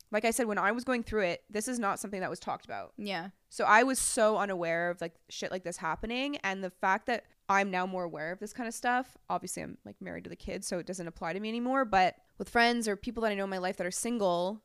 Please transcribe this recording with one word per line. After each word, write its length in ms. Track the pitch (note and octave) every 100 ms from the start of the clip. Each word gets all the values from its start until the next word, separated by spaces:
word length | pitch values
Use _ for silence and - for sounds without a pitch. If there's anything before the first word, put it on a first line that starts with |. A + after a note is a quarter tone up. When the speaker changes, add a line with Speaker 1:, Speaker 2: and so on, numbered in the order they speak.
| _
Speaker 1:
like 140 | G#3
I 80 | A3+
said, 160 | A3+ A3+
when 100 | G3+
I 140 | F#3+
was 140 | A#3+ B3
going 180 | B3
through 200 | A3+ G#3+
it, 200 | F3+ E3 -
this 180 | G#3 A#3
is 100 | B3
not 220 | G3 F3
something 220 | G3+ G3+
that 80 | E3+
was 100 | F3
talked 240 | - - -
about. 280 | G#2 F#2 -
Speaker 2:
Yeah. 320 | G3+ F3+ F#3+ - _
Speaker 1:
So 160 | - G#3+
I 180 | G#3+
was 160 | C4+ B3+
so 380 | - - G#3+ G#3
unaware 520 | G3 F#3 E3+ E3 F3
of, 120 | F3
like, 140 | E3+ - -
shit 240 | - G3+
like 120 | F#3 F#3
this 120 | -
happening, 600 | E3 D#3+ A3 B3 C#4+ C#4+
and 260 | G3 F#3+
the 60 | F#3
fact 360 | - F#3+ G3+ -
that 180 | A#3 - _ -
I'm 200 | G3 G3+
now 160 | F#3 F#3
more 160 | F#3
aware 280 | F3 D#3 D#3
of 60 | F#3
this 140 | G#3
kind 140 | - A3+
of 80 | -
stuff. 420 | B3 B3 B3+ - -
Obviously, 340 | F3+ F3+ -
I'm, 140 | C#2+ -
like, 160 | - -
married 240 | F#3 E3+
with 80 | F3+
a 20 | F3
kid, 260 | - F#3
so 140 | - F3+
it 60 | D#3+
doesn't 220 | F#3 E3+
apply 260 | - E3+
to 60 | F#3
me 100 | G#3+
anymore, 340 | A#3 B3 C4+
but 320 | A#3+ F#3+ F#3 - _ -
with 100 | G3
friends 400 | A#3+ A#3 A#3+ G#3+
or 80 | G3+
people 260 | B3 A3+
that 80 | A3
I 40 | G3+
know 80 | G3
in 40 |
my 80 | F#3+
life 200 | F3+ F#3
that 100 | F3+
are 40 |
single, 720 | - A#3 A#3+ G3 F3 F3+ G#3+